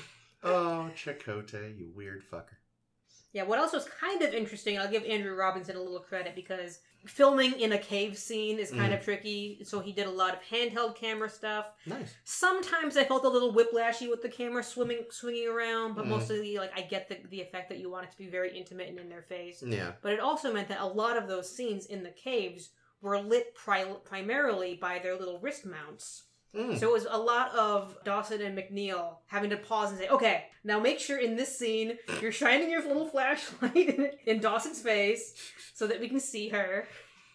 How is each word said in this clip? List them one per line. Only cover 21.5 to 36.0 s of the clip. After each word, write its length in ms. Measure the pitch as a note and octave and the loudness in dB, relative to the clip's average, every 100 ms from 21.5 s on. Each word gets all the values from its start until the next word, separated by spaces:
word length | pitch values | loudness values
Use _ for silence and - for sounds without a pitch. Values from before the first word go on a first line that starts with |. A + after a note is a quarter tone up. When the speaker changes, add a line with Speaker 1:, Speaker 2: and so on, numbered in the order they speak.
| - | -6
Speaker 2:
scenes 300 | A#3+ G3 - | -4 -4 -6
in 180 | G3 | -10
the 80 | F3 | -10
caves 580 | - C4 A#3+ F3+ F3 - _ _ _ | -10 -2 -2 -2 -6 -18 _ _ _
were 180 | G3+ G3+ | -2 -2
lit 320 | G#3 A#3+ A#3 | 4 2 2
pri-, 400 | - G#3+ F#3+ F#3+ G3 - | -6 0 0 0 -6 -10
primarily 680 | F#3+ G3+ C#4 C#4 G3 F3+ F3 | -6 0 2 2 2 -2 -4
by 240 | F3+ F3+ | -4 -2
their 180 | F#3 F#3 | -2 -4
little 200 | F#3 F3 | -4 -6
wrist 260 | C#4 C#4 F#3+ | -6 -6 -10
mounts. 580 | D#3 D3 D3+ - - - _ _ | -10 -12 -14 -14 -16 -20 _ _
Speaker 1:
Mm. 260 | G#3 B3 E3 | -6 -2 2
Speaker 2:
So 100 | A3 | 4
it 40 | |
was 120 | A3+ - | 4 2
a 80 | A3 | 0
lot 360 | A#3 A#3+ B3 A#3+ | 4 4 4 4
of 400 | G#3+ G3+ F#3+ - | 4 2 -2 -6
Dawson 380 | G3+ G#3 G#3 G#3+ | -2 -2 -2 -4
and 160 | G3+ G3 | -4 -6
McNeil 600 | F#3+ G3+ G3 F3+ E3+ - - | -6 -4 -2 -2 -4 -10 -6
having 240 | G3+ G#3 | -2 0
to 60 | G3+ | -2
pause 340 | - G#3+ G3+ | 0 0 0
and 80 | F#3+ | -2
say, 80 | F#3+ | 4
"Okay, 380 | C#4+ A3 - - - | 6 6 4 -2 -8
now 160 | G#3 G#3 | 0 4
make 200 | A#3+ - | 4 2
sure 200 | - C#4 | 0 0
in 160 | A#3 A3+ | 2 0
this 200 | C4+ - | -2 -2
scene 400 | A#3 A3 A3 A#3 - - | 0 0 0 -4 -6 -4
you're 80 | G#3+ | -2
shining 400 | - B3+ C4+ E4 | 2 4 6 4
your 100 | E4 | 0
little 220 | D#4 C#4+ D#4 | 2 0 2
flashlight 680 | C4+ C4 D4+ - - B3 E4+ | 2 2 2 -4 -2 4 6
<laughs> 0 | |
in, 340 | F4 - C#4 - A3+ | 6 4 0 0 0
in 140 | A3 | 2
Dawson's 420 | A3 A3+ D#4 D#4+ | 2 2 -2 -2
face 540 | A3 G#3 G3+ A3+ - - - - - - | 0 4 4 2 -4 -14 -16 -16 -18 -4
so 100 | G#3+ | -2
that 140 | |
we 100 | A3+ | 0